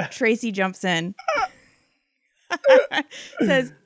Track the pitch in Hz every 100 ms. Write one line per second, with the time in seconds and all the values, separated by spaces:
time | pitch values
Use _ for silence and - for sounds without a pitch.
0 | 180 - 226 220 233 196 190 185 185 170
1 | 170 - - 571 427 - _ _ _ _
2 | _ _ _ _ - 349 571 523 - -
3 | 285 - - - 156 269 254 -